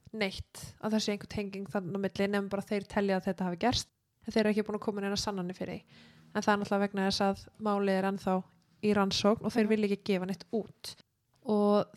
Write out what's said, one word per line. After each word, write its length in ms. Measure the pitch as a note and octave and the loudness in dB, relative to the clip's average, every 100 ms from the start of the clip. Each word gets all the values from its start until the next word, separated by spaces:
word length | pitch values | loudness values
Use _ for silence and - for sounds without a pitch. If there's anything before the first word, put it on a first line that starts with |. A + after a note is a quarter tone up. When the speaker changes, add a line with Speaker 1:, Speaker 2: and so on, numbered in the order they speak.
| - | -10
Speaker 1:
neitt 500 | A3 G3 - - - - - | -4 -4 -4 -12 -14 -16 -8
að 100 | G#3+ | -2
það 80 | A3 | 0
sé 100 | G#3 | 0
einhver 160 | G#3 - | -4 -6
tenging 380 | A3 G3+ G3 G3 | -8 -6 -8 -6
þarna 320 | G#3 F3 G3 | -6 -4 -4
á 20 | |
milli, 280 | G3 - G3+ | -2 0 0
nema 180 | G3+ G3 | 0 -2
bara 140 | G3 | -4
þeir 220 | - G#3 G3 | -4 -4 -2
telja 300 | G#3+ G3+ F#3+ | 0 2 0
að 60 | G3 | -2
þetta 180 | F#3 | -2
hafi 120 | F#3 F3 | -4 0
gerst, 300 | A#3 - - _ _ _ - | 0 0 -4 _ _ _ -4
en 60 | |
þeir 80 | A3 | 2
eru 100 | G#3+ | 2
ekki 100 | G#3+ | 2
búin 140 | G#3 G#3 | 0 -4
að 60 | - | -4
koma 140 | G3+ | -2
neina 140 | G3 G3+ | -2 -2
sannanir 380 | - G3+ F3+ F3+ | -2 -4 -4 -6
fyrir 160 | F#3 | -8
því. 80 | - - - - - - | -10 -14 -20 -20 -20 -8
En 80 | G#3+ | -2
það 100 | G#3+ | 2
er 40 | G#3 | 2
náttúrulega 240 | G3+ G3+ | 2 0
vegna 240 | G3+ G3+ F#3+ | 0 0 0
þess 120 | - | 2
að 280 | G3 G3 - - | 0 0 -6 -6
málið 380 | G#3+ G3+ G3 F#3+ | -2 0 2 2
er 60 | F#3+ | 0
ennþá 260 | G3 - F#3 - _ _ _ | -2 0 -2 -2 _ _ _
í 80 | G#3 | 0
rannsókn 500 | G#3 G3 - G3+ A3 - | 2 2 2 2 2 0
og 60 | |
þeir 120 | A#3+ | 2
Speaker 2:
Mhm. 40 | G#3+ | 2
Speaker 1:
vilja 200 | A3 G#3 | 2 2
ekki 160 | G3+ | 0
gefa 220 | - F#3 F#3 | 0 -2 -2
neitt 180 | F3 - | -8 -4
út. 420 | A3+ - - - - _ _ _ _ C4 | -4 -4 -10 -16 -16 _ _ _ _ 0
Og 400 | G#3 G#3 G#3 - | 4 6 4 2